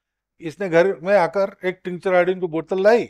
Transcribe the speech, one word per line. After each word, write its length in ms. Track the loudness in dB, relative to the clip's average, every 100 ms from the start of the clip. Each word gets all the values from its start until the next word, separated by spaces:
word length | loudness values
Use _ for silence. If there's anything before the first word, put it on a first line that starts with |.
| _ _ _ _
इसने 280 | -12 -8 0
घर 180 | 2 2 0
में 160 | 0 2
आकर 400 | 2 0 -4 -4
एक 160 | -8 -6
टिंचर 300 | -10 -6 0
आयोडीन 260 | 2 2 0
की 60 | -4
बोतल 360 | -6 -4 -2
लाई, 220 | 0 0